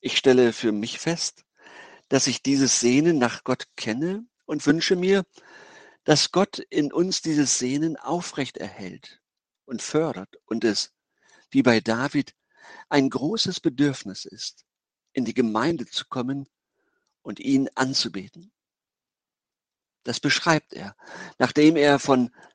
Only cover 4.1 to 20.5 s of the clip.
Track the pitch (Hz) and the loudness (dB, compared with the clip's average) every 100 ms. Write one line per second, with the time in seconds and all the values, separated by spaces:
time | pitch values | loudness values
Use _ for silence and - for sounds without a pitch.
4.1 | 196 240 _ - 151 143 160 - 185 185 | -6 -12 _ -8 -4 0 0 2 0 2
5.1 | 196 180 _ _ - - - - _ - | 2 0 _ _ -20 -20 -20 -20 _ 2
6.1 | 147 - 175 196 - - - 147 - 185 | 2 4 0 0 -2 -6 -2 -2 0 -2
7.1 | - 165 151 135 - 123 143 160 151 - | -2 -2 0 0 0 -2 -2 -2 -4 -4
8.1 | 170 175 - 131 - 98 - 92 - - | -6 -4 -8 -8 -8 -12 -12 -16 -16 -20
9.1 | - _ _ _ _ _ 117 - 151 160 | -20 _ _ _ _ _ -10 -4 -2 -2
10.1 | 110 95 - _ 113 113 101 - _ _ | -6 -14 -20 _ -2 0 -2 -6 _ _
11.1 | _ _ _ _ 139 123 113 - 117 139 | _ _ _ _ 2 4 2 2 -2 -2
12.1 | 147 - _ _ _ - - - 147 135 | -4 -6 _ _ _ -20 -20 -2 0 2
13.1 | 127 139 220 - 180 165 127 143 131 101 | -2 -4 -2 -4 -2 -4 0 -2 -2 -12
14.1 | 92 - - - _ _ _ _ _ _ | -14 -16 -14 -14 _ _ _ _ _ _
15.1 | - 117 113 117 107 135 170 117 - - | -4 -2 0 0 2 0 -2 -6 -10 -8
16.1 | 131 123 139 139 _ _ _ _ _ _ | -6 -6 -6 -10 _ _ _ _ _ _
17.1 | _ - 101 - 135 135 - 131 135 117 | _ -14 -8 0 0 0 -2 -4 -2 -4
18.1 | 95 98 165 190 _ _ _ _ _ _ | -8 -14 -20 -20 _ _ _ _ _ _
19.1 | _ _ _ _ _ _ _ _ _ - | _ _ _ _ _ _ _ _ _ -8
20.1 | 113 147 - - | -4 -2 0 2